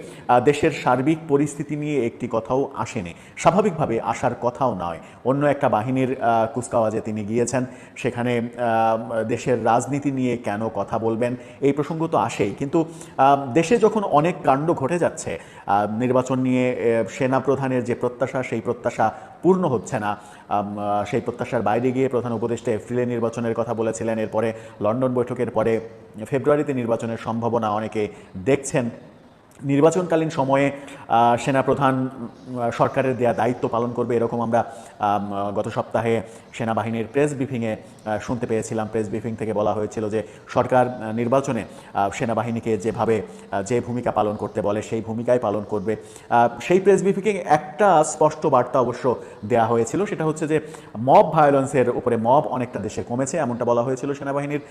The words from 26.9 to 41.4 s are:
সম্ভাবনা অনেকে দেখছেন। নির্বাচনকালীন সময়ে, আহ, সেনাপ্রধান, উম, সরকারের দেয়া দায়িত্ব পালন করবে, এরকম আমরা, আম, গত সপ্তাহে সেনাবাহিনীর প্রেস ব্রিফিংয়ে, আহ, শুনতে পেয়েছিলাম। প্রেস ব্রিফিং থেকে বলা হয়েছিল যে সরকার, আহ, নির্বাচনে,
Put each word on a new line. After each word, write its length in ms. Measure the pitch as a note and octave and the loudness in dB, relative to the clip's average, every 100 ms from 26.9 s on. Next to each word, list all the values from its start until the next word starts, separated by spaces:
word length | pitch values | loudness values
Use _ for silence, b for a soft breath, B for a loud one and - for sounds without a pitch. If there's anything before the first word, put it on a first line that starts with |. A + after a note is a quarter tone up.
| A2+ A#2 A2+ | -2 -2 -6
সম্ভাবনা 520 | - A#2 A#2 A#2 A2 | -4 -2 0 0 0
অনেকে 380 | G#2 A2 A2 G#2 B B F#2 | -2 -2 -2 -4 B B -6
দেখছেন। 460 | F#2 C#3 - D#3 A#2 - - - - - _ - | 0 0 2 -2 -2 -6 -18 -20 -20 -20 _ -10
নির্বাচনকালীন 680 | C#3 C#3 D#3+ F3 F3 D#3+ D#3+ | 0 4 6 4 0 0 0
সময়ে, 420 | D3 C3 C3+ C#3 C#3 B B B | -2 2 4 2 -2 B B B
আহ, 280 | A2+ A#2+ A#2+ | 4 6 4
সেনাপ্রধান, 640 | - C3+ C3 C3 C3+ C3 C3 B2+ A#2 - B2 | 2 0 2 2 2 2 -2 -6 -14 -14 -12
উম, 220 | B2+ A#2 | -4 -2
সরকারের 460 | - C3 C#3 C3 A#2+ | 0 0 2 0 2
দেয়া 160 | A#2+ | 2
দায়িত্ব 340 | A#2 A#2+ B2 B2+ | 2 0 0 -2
পালন 240 | A2+ A#2+ | 0 -2
করবে, 240 | A#2+ A#2 A#2 | -2 0 0
এরকম 240 | A#2 A#2+ | 0 -2
আমরা, 240 | A2+ A#2 G#2+ B B - | 0 0 0 B B -4
আম, 540 | G#2 G#2 G2 G2 G2+ | 0 0 -2 -4 -4
গত 140 | G#2 A2 | -2 -4
সপ্তাহে 540 | B2 - A#2 A#2 A2+ - B B | -4 -4 -2 0 0 -2 B B
সেনাবাহিনীর 540 | - A#2 A2 A2 A2+ G#2+ | -6 -2 -2 -2 -4 -2
প্রেস 220 | C#3 D3 | 0 0
ব্রিফিংয়ে, 420 | C3 B2+ B2+ A2+ G#2 B B A2 | 0 -6 -4 -4 -4 B B -4
আহ, 120 | G#2 | -4
শুনতে 280 | - A#2 A#2 | -4 -6 -2
পেয়েছিলাম। 420 | A2 G#2 A2 G#2+ | -2 -2 -4 -4
প্রেস 180 | A2 G2+ | -4 -4
ব্রিফিং 280 | G#2+ A#2 A2 | -4 -6 -6
থেকে 160 | G#2+ | -4
বলা 200 | G#2 G#2+ | 0 0
হয়েছিল 360 | G#2+ G#2+ - G#2+ | 0 -4 -4 -4
যে 140 | G#2+ - B - | -4 -6 B -6
সরকার, 400 | B2+ A2 B2+ B2 | -2 2 2 2
আহ, 240 | B2 A2 | -2 -6
নির্বাচনে, 520 | A2+ A#2 C3+ | -2 2 2